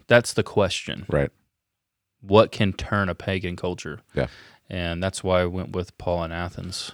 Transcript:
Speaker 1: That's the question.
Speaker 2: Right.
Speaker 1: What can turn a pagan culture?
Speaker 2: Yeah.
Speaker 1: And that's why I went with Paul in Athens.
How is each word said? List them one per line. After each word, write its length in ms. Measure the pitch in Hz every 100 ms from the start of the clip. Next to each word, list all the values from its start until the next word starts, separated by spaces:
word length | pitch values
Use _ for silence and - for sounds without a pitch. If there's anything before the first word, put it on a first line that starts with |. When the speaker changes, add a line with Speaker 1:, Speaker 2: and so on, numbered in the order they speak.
| -
Speaker 1:
That's 260 | 120 -
the 100 | -
question. 640 | 101 - 98 - - - -
Speaker 2:
Right. 220 | 73 69 - _ _ _ _ _ _ _ _
Speaker 1:
What 320 | 98 101 113
can 200 | - 101
turn 360 | - - 104 95
a 60 | -
pagan 400 | - 95 90 87
culture? 440 | 90 90 - 73 -
Speaker 2:
Yeah. 140 | - 64 - - - -
Speaker 1:
And 320 | 92 85 85
that's 200 | 95 -
why 200 | 98 92
I 40 | 90
went 260 | 92 90
with 240 | 90 85 -
Paul 240 | - 87
in 80 | 82
Athens. 600 | 82 87 - 90 - -